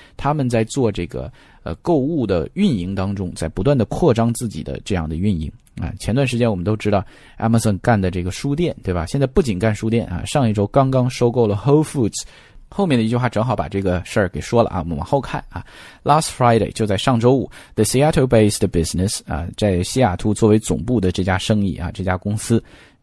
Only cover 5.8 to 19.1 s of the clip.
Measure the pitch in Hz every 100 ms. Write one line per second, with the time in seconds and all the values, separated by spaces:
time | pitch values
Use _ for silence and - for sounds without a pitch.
5.8 | 87 - - 120 135 117 120 95 87 107
6.8 | 104 101 - - - - 113 117 110 95
7.8 | - 110 92 87 90 - 143 143 170 -
8.8 | - 87 78 139 131 - 135 90 110 104
9.8 | 113 117 - 87 - 151 120 104 101 143
10.8 | 135 131 123 - 120 120 110 101 131 147
11.8 | 156 147 104 - - - - - - -
12.8 | 190 123 110 120 123 104 123 101 87 98
13.8 | 95 90 - 113 92 - - 120 113 92
14.8 | 82 76 - 143 - 143 - 87 - -
15.8 | - - - 151 - - 120 113 95 -
16.8 | 107 95 - 120 120 135 87 - - -
17.8 | 107 127 151 156 131 117 104 - 98 87
18.8 | 80 82 95